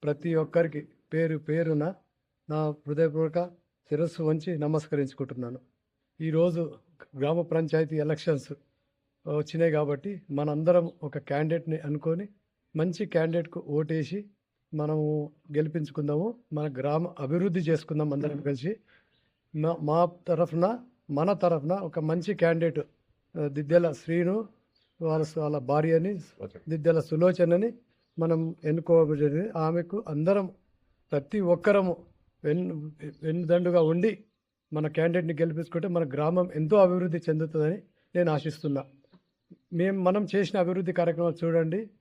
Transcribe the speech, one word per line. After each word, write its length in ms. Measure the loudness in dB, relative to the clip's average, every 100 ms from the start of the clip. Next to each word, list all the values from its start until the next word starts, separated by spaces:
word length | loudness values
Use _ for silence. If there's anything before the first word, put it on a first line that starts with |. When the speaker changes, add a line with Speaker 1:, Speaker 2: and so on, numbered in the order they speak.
Speaker 1:
ప్రతి 320 | -4 -4 -2
ఒక్కరికి 540 | -2 2 2 0 -2 -12 _ _
పేరు 260 | -2 0 -2
పేరున 560 | -2 -2 2 0 0 -6 _ _ _ _ -8
నా 240 | -4 -2 -4 -8
హృదయపూర్వక 580 | 0 0 0 -2 -2 -4 -8 _ _ _
శిరస్సు 320 | -2 -2 -2
వంచి 360 | -2 0 -2 -4
నమస్కరించుకుంటున్నాను. 1000 | 0 -2 -2 -4 -4 -4 -10 -8 -10 -10 _ _ _ _ _ _
ఈరోజు 520 | -2 2 2 2 -4 -8 _ _ -20 -4
గ్రామ 240 | 0 0
పంచాయతీ 540 | 0 -2 0 0 0 0
ఎలక్షన్స్ 560 | 0 -2 0 -2 -4 -16 _ _ _ _ _ _ -6 -4
వచ్చినాయి 360 | -2 2 2
కాబట్టి 500 | 2 0 -2 -6 -10 -6
మనందరం 600 | -2 -2 0 4 4 4 -6
ఒక 160 | -10 -10
క్యాండిడేట్ని 580 | -4 -2 0 -2 -4 -6
అనుకొని 520 | -4 -4 -2 -4 -6 _ _ _ _ -2
మంచి 300 | -2 -2 -2
క్యాండిడేట్కు 580 | 0 2 0 -4 -10 -4
ఓటేసి 560 | -4 -2 -2 -4 -6 -12 _ _ _ _
మనము 560 | -6 -2 0 0 -2 -4 _ _ -2
గెలిపించుకుందాము, 760 | 0 -2 -6 -4 -2 0 -2 -6 _
మన 200 | -6 -4
గ్రామ 360 | -4 -2 0 -2 -6
అభివృద్ధి 400 | -4 0 0 0
చేసుకుందాం 520 | 0 0 0 -2 -2
అందరం 280 | -2 -2 -4
కలిసి. 360 | -4 -4 -4 -6 _ _ _ _ _ _ _ -2
మా, 200 | -2 -2
మా 260 | 0 2 2 0 -4
తరఫున, 500 | 0 0 2 0 0 -10 _ _
మన 220 | 0 0
తరఫున 400 | 2 2 2 0
ఒక 260 | -2 -2 -4
మంచి 360 | -2 -2 -2
క్యాండిడేట్, 520 | 2 2 4 0 -2 -8 _ _ _ _ -6
ఆ, 80 | -4
దిద్దెల 460 | -4 2 4 4
శ్రీను, 560 | -4 -4 0 0 -2 -4 _ _ _ _ _
వాళ్ళ 220 | -2 0
స-, 140 | -2 -2
వాళ్ళ 200 | -2 -4
భార్యని 600 | 0 2 4 2 2 -6 -10 _
Speaker 2:
ఓకే. 180 | -16 -14 -8
Speaker 1:
దిద్దెల 320 | -2 2 2
సులోచనని 720 | 2 2 4 4 4 4 2 -4 _ _ _ -4
మనం 360 | 0 2 0 -4
ఎన్నుకోవడం 520 | -2 -2 4 6 6 4
జరిగింది. 340 | 2 2 -2 -2
ఆమెకు 480 | 0 0 -2 -6 -4
అందరం 420 | -2 2 2 0 -8 _ _ _ _ _
ప్రతి 280 | -4 -2 -2
ఒక్కరము 560 | 2 4 4 4 4 -2 -8 _ _ _
వెన్-, 460 | -2 0 -2 -6 -10 -12 -16 -8
వెన్నుదండుగా 600 | -4 -4 2 2 4 4
ఉండి 360 | 4 4 0 -2 -12 _ _ _ _
మన 160 | -4 -4
క్యాండిడేట్ని 540 | 0 0 0 -2 -2
గెలిపించుకుంటే 460 | -2 -2 -6 -4 -2
మన 200 | -2 -2
గ్రామం 420 | 0 0 2 0
ఎంతో 220 | 0 2 6
అభివృద్ధి 420 | 6 6 0 -2
చెందుతుందని 600 | -2 -2 0 0 0 -2 -8 _ _ 0
నేను 160 | 2
ఆశిస్తున్నా. 520 | 0 -4 -6 -4 -4 -6 _ _ _ _ _ _ -20 _
మేం-, 320 | -2 0 2
మనం 220 | 2 2 0 0
చేసిన 220 | 0 0
అభివృద్ధి 340 | 0 0 -2
కార్యక్రమాలు 540 | 0 0 2 -2 0 0
చూడండి. 440 | 2 0 -2 -6 _